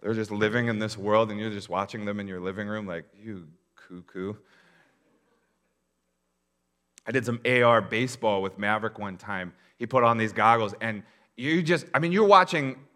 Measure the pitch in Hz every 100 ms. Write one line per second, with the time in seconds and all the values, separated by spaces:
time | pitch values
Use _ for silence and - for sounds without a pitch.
0 | - 110 107 104 107 113 120 107 107 110
1 | 98 107 113 104 110 104 98 90 98 117
2 | 104 101 98 92 90 95 104 107 104 85
3 | 78 98 107 101 80 85 _ _ - 87
4 | 87 95 95 104 _ _ _ _ _ _
5 | _ _ _ _ _ _ _ _ _ _
6 | _ _ _ _ _ _ _ _ _ _
7 | - 123 113 120 120 127 120 117 101 110
8 | 123 120 113 98 95 95 104 107 110 110
9 | 101 90 - 98 90 - _ _ 113 131
10 | 120 113 110 95 110 117 110 98 113 107
11 | 98 _ _ - 127 160 160 170 - -
12 | 170 185 208 196 180 170 135 131 143